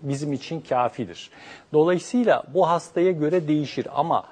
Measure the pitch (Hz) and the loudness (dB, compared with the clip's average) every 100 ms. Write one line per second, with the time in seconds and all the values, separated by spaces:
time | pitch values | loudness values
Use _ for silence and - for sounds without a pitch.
0 | 143 139 151 135 - 165 - 127 123 - | -6 -6 -4 -6 -6 -10 -2 0 0 -2
1 | 107 85 - - - - - 151 160 180 | -10 -10 -18 -20 -20 -20 -2 2 4 2
2 | - 247 226 135 - 147 170 170 - - | 0 0 4 2 2 2 2 2 -2 0
3 | 180 175 151 180 151 151 139 - 120 131 | 0 2 0 0 2 0 0 -6 -6 -2
4 | 160 127 - | 0 0 -2